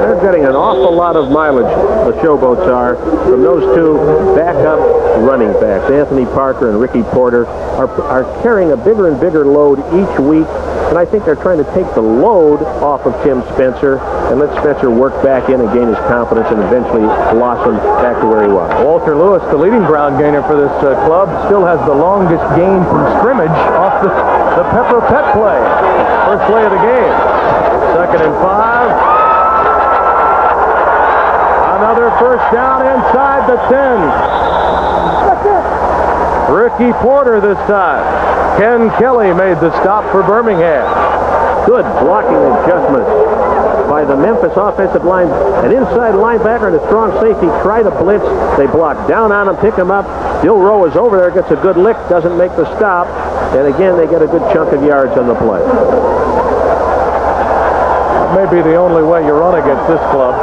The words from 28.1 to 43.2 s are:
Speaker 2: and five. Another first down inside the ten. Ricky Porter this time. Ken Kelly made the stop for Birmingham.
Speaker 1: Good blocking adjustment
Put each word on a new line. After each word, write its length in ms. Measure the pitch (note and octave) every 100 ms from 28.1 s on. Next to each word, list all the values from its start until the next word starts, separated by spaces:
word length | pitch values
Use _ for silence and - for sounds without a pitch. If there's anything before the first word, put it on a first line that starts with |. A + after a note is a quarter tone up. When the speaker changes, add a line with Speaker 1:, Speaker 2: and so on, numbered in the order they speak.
| E3+
Speaker 2:
and 160 | D#3 D3
five. 440 | F3+ G3+ A3+ A#3+ F#3+ - - - - - - - - - - - - - - - - - - - - - - - - - - - - F#3+
Another 240 | G#3+ A#3 A#3 G3
first 280 | B3 B3 -
down 320 | A#3 C4 B3+
inside 640 | C4 C4 - B3 C#4 C4+
the 160 | B3+ A#3+ -
ten. 320 | C4 C4+ A3+ D3+ - - - - - - - - - - - - - G4+ F#4+ - - - - - - - - -
Ricky 440 | D#3 A#3 A3 A#3+ -
Porter 360 | A3+ C#4 B3+ A3
this 180 | G3+ F#3+ -
time. 320 | G3+ F3 C3 - - - - - -
Ken 320 | G#3+ A#3+ A3+ -
Kelly 380 | B3 B3 G3+
made 260 | F3 F#3+ E3
the 100 | E3 -
stop 280 | F#3+ G#3 G3+
for 120 | G3
Birmingham. 640 | F3+ G#3+ A3+ F3+ E3+ C#3+ - - - - - - - - -
Speaker 1:
Good 180 | B3 - -
blocking 400 | D3+ G#3 - D#4+
adjustment 640 | - - E3 F3+ - C#3 G#2+ -